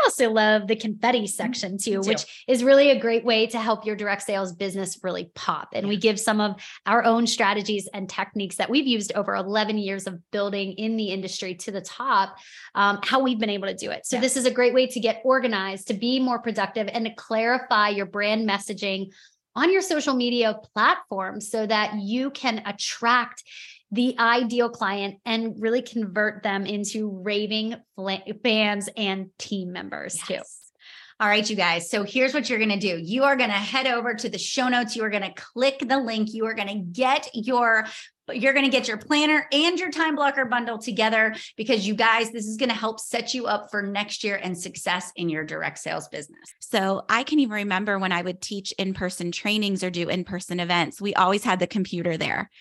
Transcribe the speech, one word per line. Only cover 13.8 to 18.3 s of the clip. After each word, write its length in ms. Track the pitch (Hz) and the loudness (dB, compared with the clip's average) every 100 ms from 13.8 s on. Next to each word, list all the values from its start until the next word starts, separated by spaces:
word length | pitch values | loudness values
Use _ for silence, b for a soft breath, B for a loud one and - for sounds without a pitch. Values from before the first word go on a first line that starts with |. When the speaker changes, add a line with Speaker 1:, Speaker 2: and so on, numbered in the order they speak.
| 208 | -6
Speaker 1:
it. 140 | - - | -8 -4
So 120 | 240 | 0
Speaker 2:
Yeah. 40 | |
Speaker 1:
this 140 | 254 262 | 2 2
is 100 | 247 | 2
a 60 | |
great 220 | 247 247 | 4 4
way 140 | 254 254 | 6 4
to 120 | 254 | 2
get 220 | 220 220 | -2 0
organized, 640 | 262 262 240 208 190 190 - | 2 4 2 0 -2 -6 -6
to 60 | |
be 260 | 202 233 262 | -2 0 2
more 200 | 254 233 | 2 0
productive, 500 | 233 214 196 220 202 | -2 -2 -2 -2 -4
and 140 | 233 226 | -2 -4
to 80 | |
clarify 760 | 214 - 220 226 254 247 214 208 | -6 -4 0 2 0 2 2 2
your 180 | 202 196 | 0 -4
brand 420 | 202 208 | -2 0